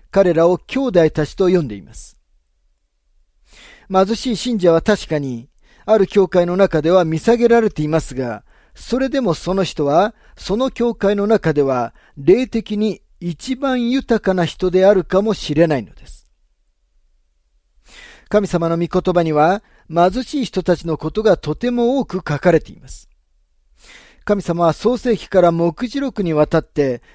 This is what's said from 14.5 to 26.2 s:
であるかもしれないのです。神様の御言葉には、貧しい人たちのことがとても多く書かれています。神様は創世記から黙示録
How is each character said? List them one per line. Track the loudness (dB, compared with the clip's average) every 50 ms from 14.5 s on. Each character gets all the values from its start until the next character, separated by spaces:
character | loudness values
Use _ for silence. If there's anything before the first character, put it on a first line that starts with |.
| -4 -4 -2 0 2
で | 4 6
あ | 6 4
る | 4 2
か | 0 0 0 0
も | 0 -2
し | -4 -4 -2 2
れ | 2 2 2
な | 2
い | -2 -4
の | -8 -14
で | -20 -20
す。 | -20 -20 -20 _ _ _ _ _ _ _ _ _ _ _ _ _ _ _ _ _ _ _ _ _ _ _ _ _ _ _ _ _ _ _ _ _ _ -20 -20 -20 -20 -20 -20 _ -2
神 | 0 0 0 0
様 | -2 -2 -2 -2
の | -2
御 | -2 -2
言 | -2 -2 -2 -2 0 0
葉 | 0 0
に | 0 2
は、 | 2 2 2 2 0 -4 _ _ _ _ -6 0
貧 | 2 2 2 0 -2 -6
し | -6 -6 -6
い | -6
人 | -4 -4 -4 0
た | 0 0 -2
ち | -2
の | -6 -6
こ | -6 -6 -6
と | -4 0 2
が | 2 2
と | 2 0 -6 -6
て | -4 -4 -4
も | -2 0 0 0 0 -2
多 | -2
く | -4 -6
書 | -8 -6 -6 -4 -2
か | 2 2
れ | 2 2
て | 0 -2 -18
い | -20
ま | -20 -20
す。 | -20 -20 -20 _ _ _ _ _ _ _ _ _ _ _ _ _ _ _ _ -20 -20 -20 -20 _ _ _ -4
神 | -2 -2 -2
様 | -2 -4 -2 0 2
は | 0 0
創 | 0 0 -2 -2
世 | 0 0 -2 -2 -2
記 | -4 -2
か | 2 4 4
ら | 4 4
黙 | 2 0 -2 -2 -4 -6 -8
示 | -6 -6
録 | -6 -6 -4 -4